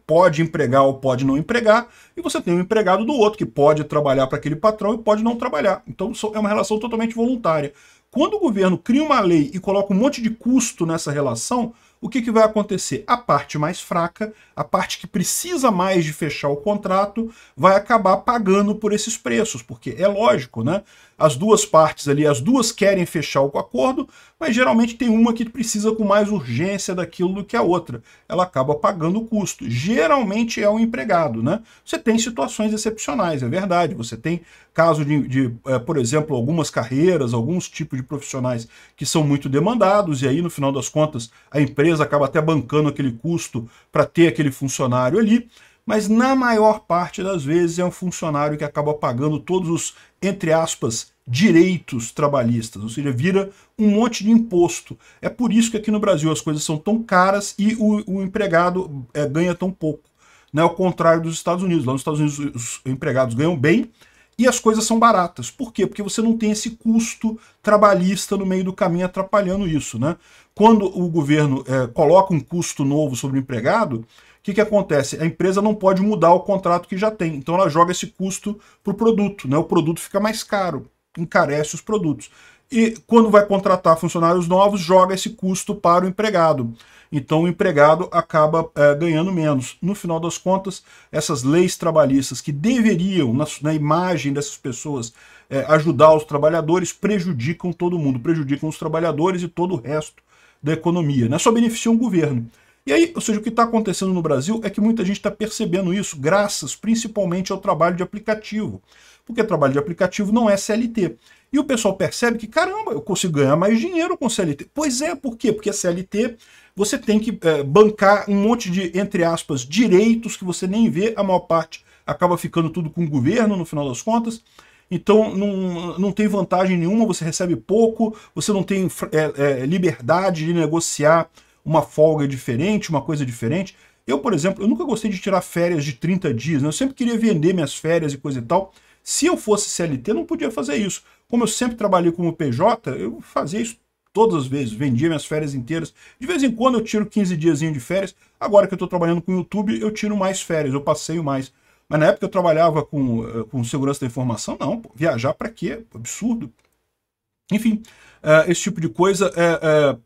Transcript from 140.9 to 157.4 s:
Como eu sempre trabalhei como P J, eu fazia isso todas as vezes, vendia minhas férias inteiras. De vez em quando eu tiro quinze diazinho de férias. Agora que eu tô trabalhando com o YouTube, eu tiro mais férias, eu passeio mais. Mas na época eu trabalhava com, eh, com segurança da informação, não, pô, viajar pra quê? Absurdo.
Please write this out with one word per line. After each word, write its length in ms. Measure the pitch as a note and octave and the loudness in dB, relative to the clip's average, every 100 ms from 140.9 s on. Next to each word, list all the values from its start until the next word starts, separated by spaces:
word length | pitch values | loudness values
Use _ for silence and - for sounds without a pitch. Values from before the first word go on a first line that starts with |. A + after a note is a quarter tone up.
| - _ _ - | -6 _ _ -4
Como 160 | A#3+ | 0
eu 40 | A3 | 0
sempre 280 | - B3 A#3 | 0 -4 -2
trabalhei 360 | G#3 F#3 E3+ | 0 2 2
como 220 | E3+ E3+ | 0 -4
P 180 | D#3+ D3+ | -2 -4
J, 400 | A#2+ G3 - - | 0 0 0 -6
eu 280 | B2+ G#3 D#4+ | -8 -8 -10
fazia 380 | - C#4 F3+ G3+ | -8 -6 -4 -4
isso 180 | A#3 - _ _ _ | -6 -10 _ _ _
todas 300 | - A3 E3 | 2 2 2
as 60 | C3 | -2
vezes, 260 | C#3 B2 | -4 -4
vendia 340 | G#2+ C#3+ A#2+ E3 | -4 -2 0 0
minhas 180 | D#3 - | -2 -4
férias 280 | D#3 D3+ | -6 -4
inteiras. 400 | C3+ A#2 E3 D#3+ _ - - | -6 -6 -6 -8 _ -20 -16
De 80 | C4 | -6
vez 160 | F4 | -2
em 80 | C4+ | 0
quando 260 | A3 B3+ A#3+ | 2 2 0
eu 60 | |
tiro 220 | A3 G#3+ G#3 | 0 -2 -2
quinze 320 | G#3+ F#3 E3+ | 0 0 0
diazinho 340 | D#3+ C#3+ D#3+ | 0 0 0
de 80 | D3 | -4
férias. 340 | - F3+ G3 - _ - | -4 -4 -4 -10 _ -10
Agora 280 | A#3 G3+ G3 | 4 4 4
que 60 | |
eu 40 | F#3 | 0
tô 100 | F3+ | -4
trabalhando 340 | F3+ E3+ E3+ | -2 0 0
com 100 | E3+ | -2
o 60 | F#3 | -4
YouTube, 420 | F3 G3 G#3 A3+ | -2 -4 -2 -2
eu 100 | G#3+ | -4
tiro 260 | G#3+ G#3+ G#3 | -4 -4 -2
mais 240 | F#3+ F#3+ | -2 -4
férias, 320 | - D#3+ D3 | -4 -4 -2
eu 80 | C#3 | -2
passeio 420 | C#3+ D3 - E3 | -2 -4 -4 -6
mais. 300 | D3+ C3+ C3+ _ _ _ - | -4 -4 -6 _ _ _ -4
Mas 120 | D3+ | 2
na 80 | D#3+ | 2
época 180 | G3 G3 | 2 -2
eu 40 | |
trabalhava 540 | G3 F3 D#3 E3+ D3+ | -2 0 4 2 2
com, 440 | C#3+ D3 C3 A2+ A2+ | -4 -4 -2 -2 -4
eh, 160 | A2+ A2+ | -8 -6
com 140 | C3+ | -6
segurança 380 | A#2 C#3+ C3+ C#3 | -4 -2 -4 -4
da 60 | C3 | -6
informação, 500 | B2 B2+ A2+ - C#4+ | -4 -4 -4 -8 -6
não, 200 | - A#3 | -4 -6
pô, 120 | - A#2 | -8 -4
viajar 380 | D#3+ B2 C3 | -2 0 -2
pra 160 | - G#3 | -4 -8
quê? 340 | - E3+ A#2 - | -8 -8 -8 -14
Absurdo. 580 | A2 A#2 - A3+ A3+ A#2 _ _ _ _ _ _ _ _ _ | -16 -14 -8 -4 -4 -6 _ _ _ _ _ _ _ _ _